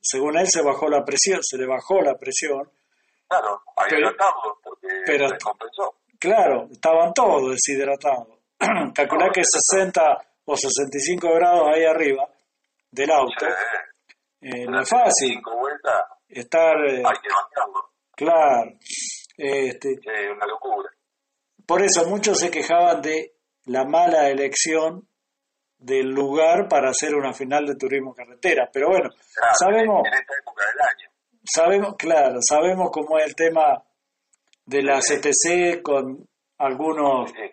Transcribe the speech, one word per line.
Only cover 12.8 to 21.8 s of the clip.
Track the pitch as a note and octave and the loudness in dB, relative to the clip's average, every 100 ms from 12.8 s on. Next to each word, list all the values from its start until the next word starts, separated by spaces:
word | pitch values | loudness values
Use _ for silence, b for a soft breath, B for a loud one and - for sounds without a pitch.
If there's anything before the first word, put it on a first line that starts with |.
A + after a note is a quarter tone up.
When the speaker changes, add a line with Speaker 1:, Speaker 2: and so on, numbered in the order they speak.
| _ | _
Speaker 1:
del | B2 C#3+ | -4 2
auto, | D3+ B2 - - | 2 2 -2 -4
Speaker 2:
Sí. | F#2 A2 G#2 - _ _ - _ _ | -2 -2 -4 -8 _ _ -20 _ _
Speaker 1:
eh, | C3+ B2 B2 | -12 -10 -4
no | |
Speaker 2:
Durante | G2 | -4
Speaker 1:
es | - | 0
fácil | A#3+ A#3+ - C3 | 4 4 2 0
Speaker 2:
cinco | A2+ - A#2 | -4 -8 -6
vueltas. | C3+ D3 C#3+ G#2+ - - _ | -6 -6 -2 -2 -2 -10 _
Speaker 1:
estar, | B2+ A#2+ - E3 D3+ D3 | -16 -2 2 4 4 0
eh, | B2+ | 0
Speaker 2:
Hay | B2 G#2+ | 0 -2
que | G2+ | 0
bancarlo. | A#2 A#2 - A#2+ C3 - _ _ - | -2 -2 -6 -6 -6 -10 _ _ -6
Speaker 1:
claro, | D3+ E3 D3 B2 A2 - B B B B B - | 2 4 4 2 -2 -8 B B B B B -10
este, | C#3+ C#3 C3+ A#2+ C#3 C3 | -4 -2 -2 -4 -6 -6
Speaker 2:
Sí, | - G#2+ G2+ | -6 -6 -6
una | G#2 G#2 | -6 -6
locura. | G#2+ - - - _ _ _ _ _ _ _ - | -6 -6 -6 -6 _ _ _ _ _ _ _ -2
Speaker 1:
por | F3+ | 0